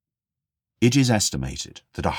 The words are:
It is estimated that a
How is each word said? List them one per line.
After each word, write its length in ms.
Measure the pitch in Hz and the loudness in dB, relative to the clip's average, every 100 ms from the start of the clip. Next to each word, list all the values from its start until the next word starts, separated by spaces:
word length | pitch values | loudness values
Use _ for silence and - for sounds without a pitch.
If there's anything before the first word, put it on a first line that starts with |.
| _ _ _ _ _ _ _ _ | _ _ _ _ _ _ _ _
It 160 | 120 131 | 2 4
is 140 | 123 | 2
estimated 680 | 107 - 71 65 65 - - - | 2 -2 -4 -8 -10 -14 -18 -16
that 100 | - | -6
a 60 | 95 | -6